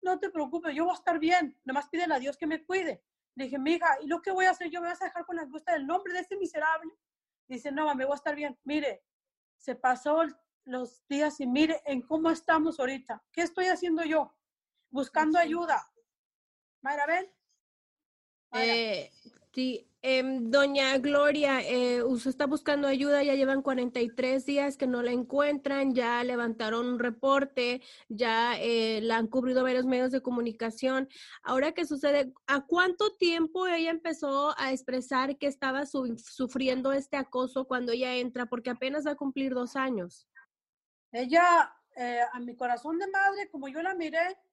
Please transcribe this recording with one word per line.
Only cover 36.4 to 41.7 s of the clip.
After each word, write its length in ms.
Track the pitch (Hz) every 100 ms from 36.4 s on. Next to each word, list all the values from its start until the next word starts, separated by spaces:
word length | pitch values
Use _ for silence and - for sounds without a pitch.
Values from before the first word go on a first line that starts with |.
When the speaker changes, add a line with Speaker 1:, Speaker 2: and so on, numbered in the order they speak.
| 254 254 262 254 262
Speaker 2:
este 260 | 269 269 285
acoso 480 | 269 254 254 262 262
cuando 280 | 254 247
ella 200 | 240 254 254
entra? 300 | 247 247 240
Porque 240 | 240 233
apenas 380 | 240 262 294 302
va 40 |
a 20 | 294
cumplir 400 | 277 269 269 247
dos 200 | 247 277
años. 520 | 269 233 175 - _ - - _ _ _ _ _ _
Speaker 1:
Ella, 640 | 233 254 320 349 349 320